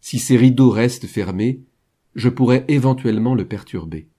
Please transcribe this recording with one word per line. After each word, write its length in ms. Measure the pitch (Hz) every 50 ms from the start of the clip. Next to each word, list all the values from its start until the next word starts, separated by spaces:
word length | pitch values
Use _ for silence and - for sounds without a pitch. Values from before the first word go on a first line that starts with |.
Si 180 | _ - - 123
ses 180 | - - 135
rideaux 340 | 120 127 131 127 123 135 123
restent 360 | 101 107 117 123 123 - -
fermés, 560 | 92 - - 98 90 92 92 107 123 135 131 - _ _ _ _ _ _ _ _ _ _
je 120 | 107 107 123
pourrais 360 | 120 - 131 123 123 131 127
éventuellement 720 | - 147 143 123 135 131 127 - 120 110 107 110 123 131
le 100 | 117 92
perturber. 640 | - 110 98 - - - 92 80 82 80 78 78 _ _